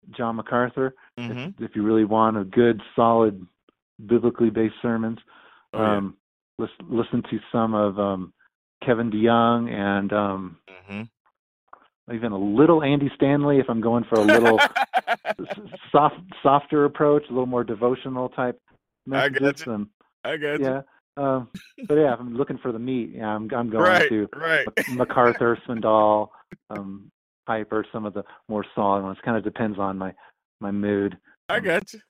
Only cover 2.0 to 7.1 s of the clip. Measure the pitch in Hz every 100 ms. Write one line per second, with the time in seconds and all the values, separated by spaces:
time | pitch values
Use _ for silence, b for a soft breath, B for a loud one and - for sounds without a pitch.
2 | 107 110 110 110 95 117 120 110 - -
3 | 117 117 110 101 90 _ _ _ _ _
4 | 107 117 117 - 117 107 110 - 120 113
5 | 113 113 _ b b b b 107 110 101
6 | 98 - _ _ _ - 113 - - 117
7 | 113